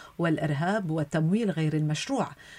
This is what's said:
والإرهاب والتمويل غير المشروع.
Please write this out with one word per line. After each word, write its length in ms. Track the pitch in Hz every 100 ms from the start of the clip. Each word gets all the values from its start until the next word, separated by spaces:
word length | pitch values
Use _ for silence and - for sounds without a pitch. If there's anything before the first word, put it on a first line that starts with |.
| - -
والإرهاب 760 | 170 156 151 143 175 214 180
والتمويل 600 | 160 147 160 156 208 220
غير 220 | 165 156
المشروع. 540 | 156 151 151 - 269 160 - -